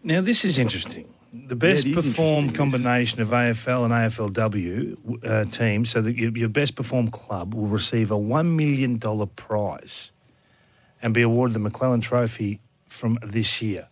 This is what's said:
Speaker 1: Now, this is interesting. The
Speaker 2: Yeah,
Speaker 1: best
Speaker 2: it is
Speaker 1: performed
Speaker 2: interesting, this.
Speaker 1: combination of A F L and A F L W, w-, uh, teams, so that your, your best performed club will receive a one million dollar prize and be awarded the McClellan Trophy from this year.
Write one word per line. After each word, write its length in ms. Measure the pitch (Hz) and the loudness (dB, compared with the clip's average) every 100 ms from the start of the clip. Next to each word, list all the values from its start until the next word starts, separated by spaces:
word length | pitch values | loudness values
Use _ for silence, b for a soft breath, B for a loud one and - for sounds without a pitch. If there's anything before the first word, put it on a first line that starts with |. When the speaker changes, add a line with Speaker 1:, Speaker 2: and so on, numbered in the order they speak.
Speaker 1:
Now, 160 | - 165 | 2 2
this 240 | 190 233 | 2 2
is 140 | 196 139 | 2 2
interesting. 500 | 117 95 - - - - _ | 0 -2 -8 -12 -18 -20 _
The 220 | 117 - | -18 -10
Speaker 2:
Yeah, 40 | 123 | 0
Speaker 1:
best 280 | 160 190 135 | 4 4 4
Speaker 2:
it 40 | |
is 40 | 165 | 2
Speaker 1:
performed 140 | 147 | 0
Speaker 2:
interesting, 360 | 120 160 151 143 | 2 2 4 2
this. 80 | 117 | 2
Speaker 1:
combination 640 | 143 127 123 123 120 - | 0 2 2 2 0 0
of 100 | 110 | 0
A 140 | 120 120 | 2 2
F 180 | 113 131 | 0 -2
L 180 | 127 | 0
and 80 | 120 | 2
A 100 | 117 | 2
F 180 | 113 113 | 0 0
L 80 | 104 | -4
W, 680 | 98 110 101 87 98 120 - | 0 0 0 -2 -4 -6 -8
w-, 240 | 110 120 | -8 -8
uh, 200 | 113 110 104 | -2 0 0
teams, 440 | - 113 104 117 | 0 0 2 0
so 100 | 117 | 0
that 140 | 110 120 | 0 0
your, 140 | 117 113 | -2 0
your 120 | 113 | 0
best 280 | 110 147 - | 2 0 -2
performed 340 | 117 127 117 | -2 0 0
club 440 | - - 98 90 | -4 -10 -8 -6
will 120 | 113 104 | -4 0
receive 440 | 104 - 117 110 | 0 0 0 2
a 80 | 104 | 0
one 360 | 104 139 170 | 0 0 2
million 440 | 160 147 139 131 117 | 2 2 2 0 0
dollar 280 | 113 107 101 | -2 -2 -4
prize 840 | - - 107 101 - - - - _ b b b b b b b b | -8 -6 -2 -2 -6 -10 -12 -12 _ b b b b b b b b
and 100 | 117 | 0
be 80 | 113 | 4
awarded 320 | 117 117 123 | 4 4 2
the 40 | 113 | 0
McClellan 440 | 104 - 131 123 | -4 0 2 2
Trophy 580 | 110 123 113 - 104 104 _ _ _ | 2 0 0 -2 -6 -6 _ _ _
from 320 | - 117 113 | -6 -4 -2
this 380 | 110 107 104 - | -2 -2 -2 -2
year. 280 | 110 92 - | -4 -6 -10